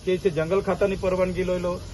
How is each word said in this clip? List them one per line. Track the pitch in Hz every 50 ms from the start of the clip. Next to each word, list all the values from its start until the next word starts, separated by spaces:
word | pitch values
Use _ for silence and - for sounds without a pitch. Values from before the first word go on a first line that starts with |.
| -
કે | 185 185 180
છે | - 196
જંગલ | 151 160 156 165 185 196
ખાતાની | 196 196 180 - 202 196 196
પરવાનગી | 180 190 185 185 180 185 185 180 180 185
લઈ | 180 180 180
લો, | 175 175 180 - - -